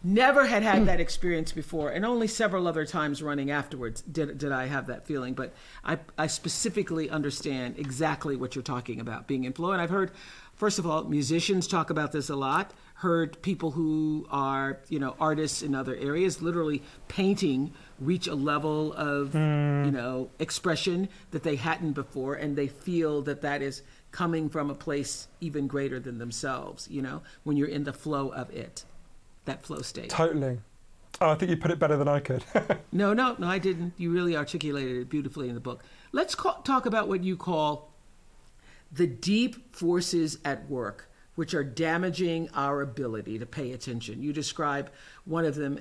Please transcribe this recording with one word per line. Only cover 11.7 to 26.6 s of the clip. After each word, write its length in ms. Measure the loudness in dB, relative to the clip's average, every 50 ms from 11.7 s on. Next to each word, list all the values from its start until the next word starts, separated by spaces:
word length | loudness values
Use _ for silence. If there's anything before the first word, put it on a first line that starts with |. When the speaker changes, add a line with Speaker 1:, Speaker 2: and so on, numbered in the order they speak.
| 0 0 0 2
Speaker 1:
about 220 | 0 0 0 0
this 160 | -2 -4 -2 -2
a 60 | -2
lot. 360 | -2 0 2 2 0 0 -2 -10 -20 -20 -20 -12
Heard 440 | -2 2 2 4 4 2 0 -2 -4
people 300 | -2 -2 -2 0 -2 -2
who 560 | 0 0 0 2 2 2 2 0 0 -2 -4 -4
are, 480 | -2 0 0 2 0 0 0 -2 -4 -6 -6 -4
you 120 | -2 -2
know, 160 | -2 -2 0 2
artists 420 | 2 2 4 2 2 0 -2 -4
in 120 | -2 -2 -2
other 220 | -2 0 -4 -4
areas, 440 | -2 -2 0 2 2 2 2 2 0
literally 420 | -2 0 0 2 2 0 0 -2 -4 -10 -20 -20 -16 -6
painting, 640 | 0 2 4 4 4 4 4 2 2 2 0 -2 -6 -16 -20 -20 -14 -4
reach 280 | 0 0 0 0 0 -2
a 60 | -2
level 580 | 0 0 2 0 2 0 0 0 0 0 -2
of, 400 | -2 -2 -2 0 0 0 -2 0
Speaker 2:
Hmm. 520 | 2 2 4 4 4 4 4 4 4 4 4
Speaker 1:
you 60 | 2
know, 400 | 2 2 0 -2 -2 -4 -4 -6 -4 -6
expression 680 | -4 -4 -4 -2 0 2 2 2 2 0 2 0 -2 -2 -6 -14 -16 -8
that 100 | -8 -4
they 140 | -2 0 -2
hadn't 360 | 0 0 -2 -2 0 0 -2
before, 420 | -2 -2 -4 -6 -6 -6 -4 -4 -4
and 200 | -4 -2 -2 0
they 140 | 0 -2 -2
feel 520 | -4 -8 -6 -2 0 2 2 2 0 0
that 180 | -2 -2 -4 -2
that 180 | -2 -2 -2 -2
is 220 | -2 -4 -6 -8 -14 -18 -20 -20 -20 -16
coming 360 | -4 -2 0 0 0 0 0 -2
from 220 | -2 -2 -2 -2
a 40 | -4
place 520 | -6 -4 -2 -2 -2 -2 -4 -6 -10 -12 -16 -14 -8
even 260 | -8 -4 -2 -2 -2
greater 320 | 0 0 0 -2 -2 -4 -6
than 200 | -6 -8 -8 -8
themselves, 680 | -8 -8 -6 -6 -4 -4 -4 -4